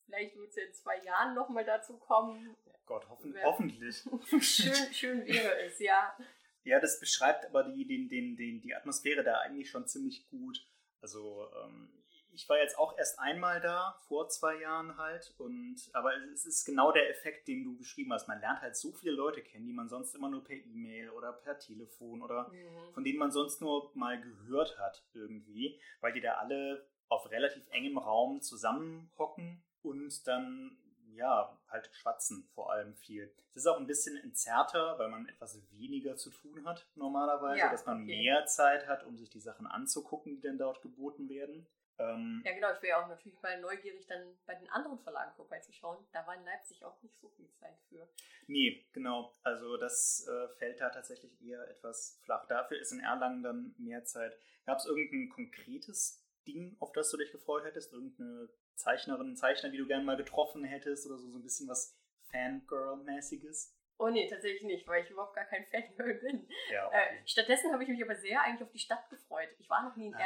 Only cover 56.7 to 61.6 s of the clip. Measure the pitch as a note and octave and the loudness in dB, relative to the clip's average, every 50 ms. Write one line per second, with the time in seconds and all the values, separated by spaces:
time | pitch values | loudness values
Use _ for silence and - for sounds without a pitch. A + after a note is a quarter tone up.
56.7 | G3+ - - - - D#3 D3+ - - D3 C#3+ - - C#3+ - - D3 D3+ D#3 D#3 | -12 -10 -10 -6 -2 0 0 0 0 -2 -4 -6 -8 -8 -4 -2 -2 -2 -2 -4
57.7 | - A#2+ - - C3 B2 C3 C3 - - B2 A#2+ A#2+ A#2+ A#2 A2+ _ _ _ _ | -8 -10 -12 -12 -12 -12 -12 -12 -12 -12 -12 -12 -12 -12 -14 -14 _ _ _ _
58.7 | _ - - A#2 B2 - - D3 C3+ B2 C3 C3 B2+ - - C3 C#3 - - C#3 | _ -4 0 2 2 2 0 -2 -4 -4 -4 -6 -4 0 2 2 2 2 0 -4
59.7 | C3+ C3+ C3+ B2+ C3+ C3+ C#3 C3+ C3+ C3+ C#3 - - D3 D3+ D3 - D3+ C#3 C3 | -4 -2 0 0 0 2 2 2 0 0 -2 0 2 2 2 2 0 -6 -6 -6
60.7 | C#3 C#3+ D3 D3 C#3+ C#3 - C#3 C3+ B2 B2 B2 B2 B2 A#2+ C3 - - | -6 -6 -4 -4 -4 -4 -4 -8 -10 -10 -12 -12 -14 -12 -8 -6 -6 -6